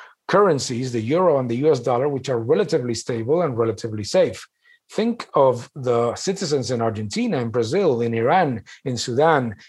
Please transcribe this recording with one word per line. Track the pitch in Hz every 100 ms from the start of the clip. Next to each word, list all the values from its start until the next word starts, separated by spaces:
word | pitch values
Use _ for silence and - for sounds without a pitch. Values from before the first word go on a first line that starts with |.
| - _ -
currencies, | 190 202 143 - 117 131
the | 120
euro | 110 160 185 143
and | 123
the | 117
U | 151
S | 135
dollar, | 123 120 143
which | 139 -
are | 123
relatively | 113 156 156 160 123
stable | 113 - 117 113 165
and | 165 117
relatively | 113 101 113 107
safe. | 101 185 170 - - _ _ _ _
Think | - 226 233 - 160
of | 135 117 117
the | 151 123 117 120 110
citizens | - 190 165 143 113
in | 123
Argentina, | 113 107 107 208 240 151
in | 117
Brazil, | 120 113 170 185 120
in | 117
Iran, | 113 117 180 160 113 - -
in | 139 120
Sudan, | - 120 160 151 120 98